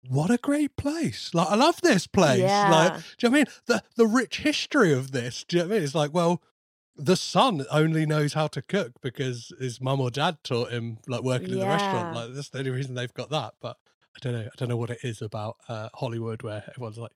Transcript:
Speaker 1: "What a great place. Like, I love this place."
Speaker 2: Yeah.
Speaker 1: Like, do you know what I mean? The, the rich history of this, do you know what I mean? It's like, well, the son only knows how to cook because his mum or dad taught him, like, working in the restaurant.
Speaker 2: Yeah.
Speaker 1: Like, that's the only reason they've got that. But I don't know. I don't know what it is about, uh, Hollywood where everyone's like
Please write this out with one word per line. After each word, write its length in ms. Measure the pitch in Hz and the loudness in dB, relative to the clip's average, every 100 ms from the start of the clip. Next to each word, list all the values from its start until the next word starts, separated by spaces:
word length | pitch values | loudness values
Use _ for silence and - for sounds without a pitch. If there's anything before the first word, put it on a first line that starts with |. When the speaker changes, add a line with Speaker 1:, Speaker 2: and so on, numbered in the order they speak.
| 127 | -2
Speaker 1:
"What 220 | 131 170 | -2 2
a 80 | 240 | 0
great 380 | 269 285 294 - | 2 0 0 -2
place. 560 | 285 330 226 - - | -6 -2 -4 -4 -2
Like, 160 | 170 175 | 0 2
I 60 | |
love 260 | 208 302 339 | 4 4 4
this 240 | 349 196 | 2 2
place." 360 | - 196 160 131 | 2 4 6 6
Speaker 2:
Yeah. 280 | 185 202 202 | 4 4 6
Speaker 1:
Like, 240 | 160 175 165 - - | 6 6 2 -12 -2
do 80 | |
you 40 | 240 | 4
know 20 | |
what 20 | |
I 40 | 285 | 4
mean? 60 | 269 - | 2 -2
The, 180 | - - _ | -2 -2 _
the 100 | - | 2
rich 360 | 226 240 220 - | 4 4 0 -2
history 520 | 302 294 - 294 190 | -2 -2 0 4 4
of 160 | 131 135 | 4 0
this, 320 | 135 123 - | -6 -6 -10
do 140 | - 175 | -2 0
you 60 | |
know 60 | 170 | 2
what 40 | |
I 40 | 220 | 0
mean? 60 | |
It's 100 | 147 | 0
like, 180 | 160 147 | 0 0
well, 300 | 170 170 175 _ _ _ _ _ - | 2 2 0 _ _ _ _ _ -4
the 200 | 143 185 | 2 2
son 480 | - 180 262 165 - | 2 4 4 2 0
only 340 | 151 160 160 | 2 2 2
knows 260 | 156 151 147 | 0 0 0
how 120 | 156 151 | -2 -4
to 140 | 139 | -6
cook 320 | - 202 170 _ | -4 -4 -4 _
because 500 | 135 - 131 120 - - | -12 -6 -6 -6 -14 -10
his 220 | 131 117 | -10 -6
mum 180 | 131 139 | -2 0
or 100 | 127 | -2
dad 280 | 127 143 - | 0 -2 -2
taught 260 | - 120 117 | -6 -4 -4
him, 260 | 120 117 110 - | -6 -8 -10 -8
like, 140 | 120 | -4
working 260 | 127 127 185 | -2 -2 -2
in 100 | 190 | -4
the 80 | 190 | 0
restaurant. 480 | 202 196 185 170 | 0 0 -2 -4
Speaker 2:
Yeah. 60 | 165 | -8
Speaker 1:
Like, 100 | 117 | -10
that's 140 | 135 143 | -12 -12
the 120 | 131 | -6
only 120 | 135 | -4
reason 240 | 127 135 | -4 -6
they've 180 | 123 123 | -6 -8
got 160 | - 113 | -10 -6
that. 240 | 151 110 _ | -6 -6 _
But 160 | 120 - _ _ _ | -14 -14 _ _ _
I 40 | - | -10
don't 100 | 127 | -6
know. 140 | 120 | -6
I 100 | 107 | -8
don't 140 | - 123 | -8 -4
know 80 | 117 | -4
what 140 | 117 | -4
it 80 | 120 | -6
is 180 | 127 110 | -8 -8
about, 360 | 107 110 107 - - | -10 -8 -10 -12 -12
uh, 220 | 110 113 | -12 -12
Hollywood 480 | - 127 117 113 113 | -8 -6 -6 -8 -8
where 220 | 113 104 - | -10 -10 -12
everyone's 280 | - 117 107 | -14 -14 -12
like 140 | 117 | -16